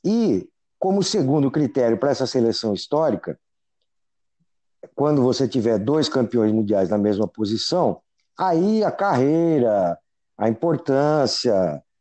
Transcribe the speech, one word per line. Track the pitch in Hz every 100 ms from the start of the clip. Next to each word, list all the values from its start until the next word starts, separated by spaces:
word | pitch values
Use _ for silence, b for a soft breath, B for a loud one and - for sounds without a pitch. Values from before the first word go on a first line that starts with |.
E, | 180 226 214 98 - _ _ _
como | 190 196
segundo | 190 214 131 151 139
critério | 156 143 135 120 110
pra | 143
essa | 131 127
seleção | 131 113 104 113
histórica, | 95 - 147 156 104 - - _ _ _ _ _ _ _ _ _ _ _ _ _ _ -
quando | - 147 147
você | 127 120 127
tiver | 131 113 110
dois | 110 156 143
campeões | 135 117 120 107
mundiais | 107 104 101 90
na | 104
mesma | 104 101 104
posição, | - 104 110 - 180 135 87 _ _ _ -
aí | 185 165 196 220
a | 196
carreira, | - 196 135 139 160 170 151 120 104 87 82 _ _ _ -
a | 110
importância, | 110 170 151 - 135 147 151 123 - 127 98 87 73 _ _